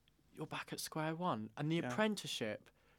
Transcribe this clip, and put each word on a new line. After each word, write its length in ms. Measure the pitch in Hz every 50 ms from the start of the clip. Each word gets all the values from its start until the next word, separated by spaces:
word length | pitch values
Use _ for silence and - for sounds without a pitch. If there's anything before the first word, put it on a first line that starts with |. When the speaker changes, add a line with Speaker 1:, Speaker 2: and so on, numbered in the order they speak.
| _ _ _ _ _ _ -
Speaker 1:
you're 100 | - 190
back 260 | - - - - -
at 60 | - -
square 340 | - - - 165 156 160 165
one. 340 | 160 180 180 139 107 107 110 -
And 140 | - 147 156
the 60 | 160
Speaker 2:
Yeah. 120 | 170 139 123
Speaker 1:
apprenticeship 840 | 123 139 214 220 208 202 - - - - 120 107 104 - - - _ _ _ - -